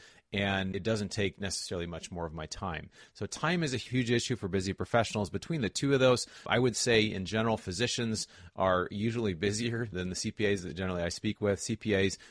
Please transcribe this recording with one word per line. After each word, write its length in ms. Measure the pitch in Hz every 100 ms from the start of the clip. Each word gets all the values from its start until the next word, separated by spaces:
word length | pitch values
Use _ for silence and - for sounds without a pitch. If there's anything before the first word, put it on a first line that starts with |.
| - - _
and 420 | 98 101 98 95 95
it 60 |
doesn't 280 | 107 107 98
take 300 | - 98 -
necessarily 460 | 98 - - 90 85
much 240 | 82 -
more 160 | 90 82
of 80 |
my 100 | 80 78
time." 440 | - 95 78 - - -
So 100 | -
time 380 | 104 - 156 180
is 100 | 151
a 60 | 127
huge 320 | - 127 117
issue 260 | 120 - 120
for 100 | 95
busy 280 | 98 95
professionals. 560 | - 92 117 - - 147
Between 320 | 98 - 160
the 80 | 98
two 240 | - 139
of 60 | 139
those, 260 | 131 123 - - -
I 120 | 117
would 180 | 127 -
say 240 | 123 113
in 240 | 107 95
general, 320 | 87 110 113 107
physicians 720 | 95 87 120 - 113 104 - - 85
are 340 | - 95 90 -
usually 420 | 101 113 117 107
busier 560 | 80 101 104 120 117 117
than 200 | 90 90
the 40 |
C 180 | 92 110
P 140 | - 101
As 180 | 98
that 100 | 87
generally 280 | 82 92 87
I 60 | 87
speak 320 | - 107 -
with. 200 | 104 95
C 160 | - 110
P 180 | 110
As 240 | 95 98 - -